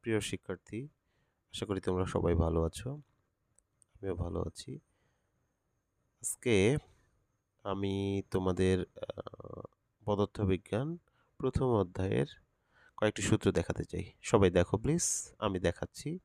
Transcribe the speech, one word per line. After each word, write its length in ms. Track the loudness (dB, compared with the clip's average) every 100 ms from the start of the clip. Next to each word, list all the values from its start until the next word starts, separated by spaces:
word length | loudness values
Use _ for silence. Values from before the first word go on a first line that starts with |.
প্রিয় 180 | 0 -2
শিক্ষার্থী, 680 | -2 -8 -8 -12 _ -12 -12 _ _ _ _ _ _
আশা 120 | -10 -4
করি 160 | -2
তোমরা 240 | 0 0 0
সবাই 300 | 0 2 2
ভালো 280 | 2 2
আছো, 260 | 0 -4 -10 -12 -16 _ _ _ _ _ _ _ _ -10
আমিও 200 | -8 -6
ভালো 260 | -4 -4
আছি। 340 | -6 -8 -14 -14 _ _ _ _ _ _ _ _ _ _ _ _ _ _
আজকে 560 | -10 -4 2 4 6 4 -2 _ _ _ _ _ _ _
আমি 580 | -6 -4 -2 0 0 -2 -2
তোমাদের, 480 | -2 0 2 2 2
আহ, 840 | -2 -10 -12 -10 -12 -14 -16 -14 -16 _ _ _ -2
পদার্থবিজ্ঞান 920 | 0 0 0 0 0 0 -4 -4 -8 _ _ _ _
প্রথম 280 | -2 0 2
অধ্যায়ের 600 | 2 2 -2 0 0 0 -6 _ _ _ _ _ -2
কয়েকটি 240 | -2 0
সূত্র 300 | 2 2 4
দেখাতে 320 | 2 -2 -4
চাই। 280 | -4 -8 -10 _
সবাই 280 | 2 6 6
দেখো 280 | 6 4 0
প্লিজ, 560 | 0 0 0 -4 -8 -6
আমি 200 | -4 0
দেখাচ্ছি। 600 | 0 -2 -10 -8 -10 -10